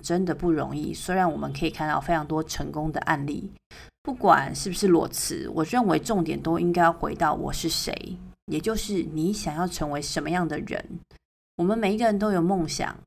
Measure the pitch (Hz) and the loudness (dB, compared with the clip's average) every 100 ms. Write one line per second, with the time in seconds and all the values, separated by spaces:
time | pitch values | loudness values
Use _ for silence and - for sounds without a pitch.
0 | - 175 180 143 175 156 131 143 151 160 | -2 0 2 0 2 2 0 -4 -6 -6
1 | - 185 180 143 143 139 160 - 156 147 | -2 2 2 0 -4 -2 -4 -2 -2 0
2 | 139 165 147 156 151 - 147 147 156 147 | 0 0 0 -2 -2 -4 -6 -4 -4 -2
3 | - 151 143 143 196 - _ - - _ | 0 0 0 -6 -8 -14 _ -20 -20 _
4 | - 254 - 139 135 139 196 175 202 170 | -8 2 6 6 6 -4 -6 0 6 6
5 | - - - - - - 160 247 214 156 | 4 -4 -4 -4 -4 -2 0 2 4 2
6 | 143 202 156 143 147 170 175 175 170 165 | 2 0 0 -2 0 2 2 6 4 4
7 | 147 - 156 - - 139 160 - - - | -2 0 0 2 -2 -4 -2 -2 -2 -6
8 | - 180 185 - - 156 196 220 208 196 | -8 -12 -14 -18 -6 -4 -2 -2 -2 -2
9 | 160 156 170 202 170 147 180 - 151 147 | -2 0 0 0 -4 -2 -2 -2 -4 -4
10 | 147 165 147 180 165 147 139 - - - | -4 -4 -2 0 0 -2 -6 -8 -8 -12
11 | - - _ _ _ - 175 226 202 214 | -14 -20 _ _ _ -2 0 2 2 2
12 | 233 202 214 180 165 190 160 - - - | 2 2 2 2 2 2 0 -4 -6 -8